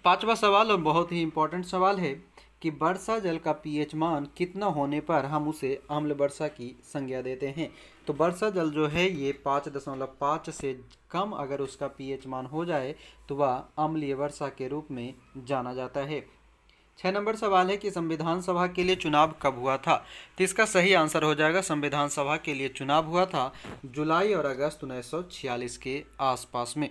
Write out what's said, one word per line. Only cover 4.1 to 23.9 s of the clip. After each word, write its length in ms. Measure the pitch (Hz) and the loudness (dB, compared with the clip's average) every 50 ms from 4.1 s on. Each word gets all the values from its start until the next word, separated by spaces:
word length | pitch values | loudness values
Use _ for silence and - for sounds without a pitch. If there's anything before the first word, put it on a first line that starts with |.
| 165 143 143 147 - | 0 -2 -4 -8 -4
कितना 280 | - 180 175 180 196 208 | -4 -4 -4 -2 -2 -2
होने 340 | 202 165 147 139 139 147 151 | 0 0 0 0 0 0 -2
पर 260 | 151 - 165 147 131 | 0 2 2 2 2
हम 220 | 139 156 151 147 | 0 -2 -2 -2
उसे 260 | 151 151 - - 131 139 - - - | -2 -4 -2 -2 -2 -2 -4 -4 -4
अम्ल 220 | 147 151 151 147 147 | -4 -2 -2 -2 0
वर्षा 340 | 139 143 143 143 - 156 | 0 0 -2 0 -4 -6
की 280 | 151 - - 120 123 127 - - | -6 -6 -8 -14 -14 -14 -16 -20
संज्ञा 380 | - - 147 135 131 131 131 | -10 -8 -8 -6 -4 -6 -4
देते 260 | 127 127 131 131 143 | -4 -6 -6 -4 -6
हैं? 220 | 135 135 165 156 - - - - - - - - | -6 -4 -6 -6 -6 -8 -18 -20 -20 -20 -10 -6
तो 60 | - 147 | -6 0
वर्षा 360 | 139 160 175 175 180 214 214 | 2 2 2 2 0 -2 0
जल 200 | 190 180 160 156 | 0 2 0 0
जो 160 | 147 156 151 | 2 2 0
है 220 | 147 151 170 180 190 | 2 2 2 2 2
ये 200 | 185 147 139 139 139 - - | 0 0 -2 -2 -4 -2 -2
पाँच 220 | 139 139 143 - | 0 0 0 -2
दशमलव 480 | 156 139 143 139 147 135 131 135 131 - - | -4 -8 -8 -8 -8 -6 -6 -6 -8 -6 -2
पाँच 280 | 143 143 151 - - - | 0 0 0 -2 -4 -10
से 300 | 156 - - 135 127 127 - - - _ _ _ | -10 -6 -6 -6 -6 -6 -12 -20 -20 _ _ _
कम 200 | - 170 196 214 | -4 -4 -4 -4
अगर 280 | 202 - 143 131 143 139 | -4 -8 -6 -6 -4 -4
उसका 280 | 139 131 - - 143 | -4 -6 -6 -6 -8
पीएच 400 | 135 - - 135 135 135 131 131 | -8 -6 -8 -8 -8 -8 -8 -8
मान 180 | 131 131 127 127 | -8 -8 -8 -8
हो 200 | 123 143 156 175 | -6 -6 -4 -2
जाए 300 | 170 165 143 131 135 156 - - - - - - - | 0 -2 -2 -2 -4 -8 -12 -16 -20 -20 -20 -10 -8
तो 60 | 139 | 0
वह 280 | 139 147 131 123 135 - - _ - | 2 2 2 2 -2 -6 -8 _ -2
अम्लीय 340 | 156 156 160 156 147 139 139 | 0 0 0 -2 -2 -2 -2
वर्षा 340 | 131 143 147 143 - 147 135 | -2 -2 -4 -4 -6 -8 -8
के 180 | 135 - 135 | -6 -8 -6
रूप 200 | 127 143 151 151 - | -6 -6 -6 -6 -8
में 220 | 139 123 120 127 127 - _ _ - | -10 -8 -8 -10 -12 -16 _ _ -18
जाना 360 | 135 123 120 135 127 123 123 127 | -16 -4 -2 -2 -2 -2 -4 -6
जाता 260 | 127 127 127 - 143 | -6 -8 -4 -4 -4
है। 260 | 139 143 156 139 - - _ _ _ _ _ _ _ _ _ _ _ _ _ - | -4 -4 -6 -8 -8 -10 _ _ _ _ _ _ _ _ _ _ _ _ _ -4
छः 120 | - 180 | -2 -2
नंबर 240 | 196 208 208 214 220 | 0 0 0 -2 -2
सवाल 340 | 214 226 208 196 185 185 185 | 0 0 4 4 4 4 4
है 80 | 202 | 0
कि 140 | 202 214 202 | -2 -2 -4
संविधान 500 | 185 180 170 160 160 151 160 165 170 185 | -4 -2 -2 -2 -2 -2 0 0 0 0
सभा 260 | 180 - 180 175 180 | 0 0 0 2 0
के 160 | 180 180 185 180 | 0 0 0 2
लिए 120 | 180 185 | 2 2
चुनाव 400 | 180 - 160 151 147 156 156 156 - | 2 2 4 6 6 6 6 4 0
कब 180 | - 139 127 120 | 0 0 0 2
हुआ 160 | 123 131 131 | 0 0 0
था? 180 | 135 - 170 147 101 - - - - - - _ | 0 4 2 2 2 2 -10 -18 -18 -20 -18 _
तो 60 | - 185 | 0 0
इसका 220 | 180 - - 220 | 0 4 2 2
सही 280 | 214 - 185 175 196 190 | 4 4 4 6 8 8
आंसर 300 | 175 156 151 127 135 151 | 6 6 4 2 2 4
हो 100 | 156 151 | 4 4
जाएगा 260 | 147 156 156 165 185 | 4 4 4 4 2
संविधान 480 | 185 - 156 147 143 147 143 147 143 143 | 0 0 -2 0 0 0 0 0 0 0
सभा 280 | - 151 139 139 151 | 0 -2 0 0 0
के 160 | 160 - 160 147 | -2 -2 -6 -4
लिए 160 | 131 135 135 | -2 -4 -4
चुनाव 360 | 135 - 135 135 143 160 160 | -4 -4 0 2 2 2 2
हुआ 200 | 156 165 180 185 | 2 2 2 2
था 260 | 185 180 147 127 135 - - - - - - - | 2 0 -2 -2 -2 -4 -12 -14 -14 -14 -14 -14
जुलाई 480 | 135 | -10